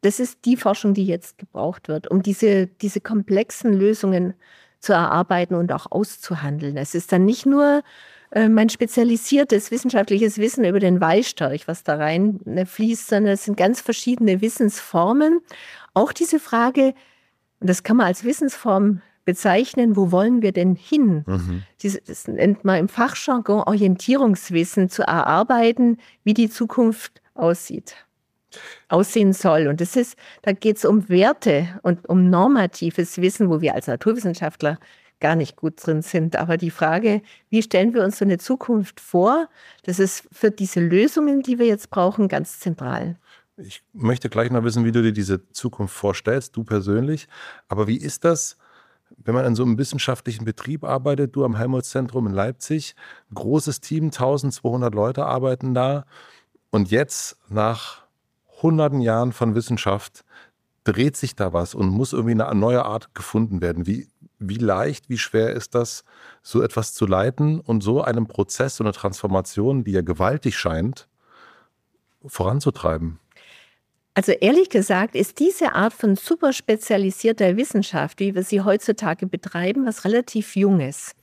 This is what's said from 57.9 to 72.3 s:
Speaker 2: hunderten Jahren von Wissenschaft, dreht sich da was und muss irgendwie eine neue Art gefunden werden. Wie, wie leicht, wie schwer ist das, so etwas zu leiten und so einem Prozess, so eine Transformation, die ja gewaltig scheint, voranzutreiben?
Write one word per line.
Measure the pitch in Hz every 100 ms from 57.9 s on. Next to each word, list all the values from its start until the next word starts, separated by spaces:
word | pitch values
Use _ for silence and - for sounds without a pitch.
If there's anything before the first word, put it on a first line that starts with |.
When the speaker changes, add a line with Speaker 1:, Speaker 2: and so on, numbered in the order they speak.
| - _ _ _ _ _ _
Speaker 2:
hunderten | 165 160 151 139
Jahren | 117 113 123
von | 117 117
Wissenschaft, | 110 113 117 - 101 - - _ - - _ _ _
dreht | - 98 135 135
sich | 127
da | - 95
was | 85 87
und | - 95
muss | 98 127
irgendwie | 127 117 113
eine | 110
neue | 107 110 123
Art | 113 107 -
gefunden | - - 110 113 98
werden. | 87 85 87
Wie, | 113 - _ _ _
wie | 98 107
leicht, | 117 95 135 143 _
wie | 120
schwer | - 113 110
ist | 123 -
das, | 120 120 - _ _ - -
so | - -
etwas | 117 - 110
zu | - 101
leiten | 92 110 127 151 156
und | - 113
so | 101 127
einem | - 117 110
Prozess, | - 101 - 135 -
so |
eine | 110
Transformation, | 101 101 95 104 95 92 - 110 139
die | 104
ja | 95
gewaltig | 85 80 92 143 131 -
scheint, | - 80 98 135 _ _ _ _ - _ _ _ _ _ _ _
voranzutreiben? | 139